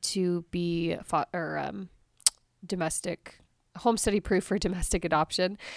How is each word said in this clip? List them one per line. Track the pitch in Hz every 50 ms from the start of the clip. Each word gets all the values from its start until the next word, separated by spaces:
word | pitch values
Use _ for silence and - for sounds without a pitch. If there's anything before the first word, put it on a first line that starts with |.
| -
to | - - 190 185 180 175 175 165 - -
be | 175 175 170 170 170 170 165 170 - -
fo-, | - - 156 - - -
or, | 175 165 151 151 151
um, | 139 - - 202 190 170 _ _ _ _ _ _ - - - _ _ _ _ _ -
domestic, | 170 196 180 160 160 - - - 180 170 - - - - - _ _ _ _ _ _ - -
home | - 247 226
study | 220 - 226 202 208
proof | - - 196 180 -
for | - 190 208
domestic | - 165 190 180 - - - 180 -
adoption, | 170 165 151 156 - - - 180 185 208 - - - -